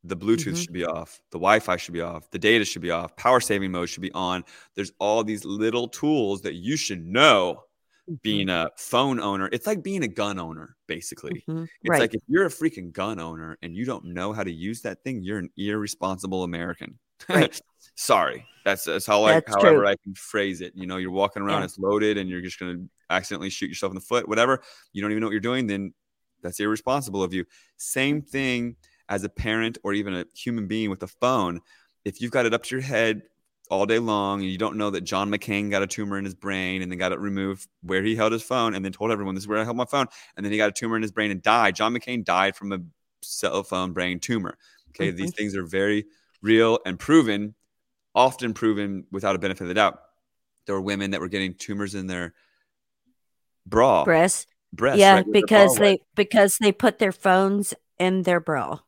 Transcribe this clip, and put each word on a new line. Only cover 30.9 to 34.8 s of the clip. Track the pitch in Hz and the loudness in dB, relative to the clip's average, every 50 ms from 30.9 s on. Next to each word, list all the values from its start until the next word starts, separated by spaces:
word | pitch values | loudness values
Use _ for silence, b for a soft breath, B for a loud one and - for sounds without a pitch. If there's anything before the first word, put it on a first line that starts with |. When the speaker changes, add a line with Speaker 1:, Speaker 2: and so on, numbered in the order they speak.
Speaker 1:
with | 95 - | -4 -6
a | 95 92 | -10 -14
phone. | _ _ 123 123 131 120 95 87 87 85 _ _ _ _ _ _ _ _ _ | _ _ 0 2 2 2 0 -2 -4 -8 _ _ _ _ _ _ _ _ _
If | 101 95 - | -10 -8 -6
you've | 120 120 | -8 -2
got | 117 131 120 | 0 2 2
it | 113 113 | 2 0
up | 117 - | 0 -2
to | - 127 | -6 -8
your | 131 | -6
head | 131 135 131 110 113 110 110 101 - _ _ _ _ _ _ _ _ _ | -6 -2 0 2 2 2 0 -2 -8 _ _ _ _ _ _ _ _ _
all | - 95 101 | 0 0 2
day | 104 113 117 | 2 2 2
long | 120 113 107 104 101 98 101 101 | 2 2 0 2 2 0 -2 -2
and | 98 92 | -2 -4
you | 92 90 | -2 -2
don't | 110 104 - | -4 -4 -2
know | 107 | -2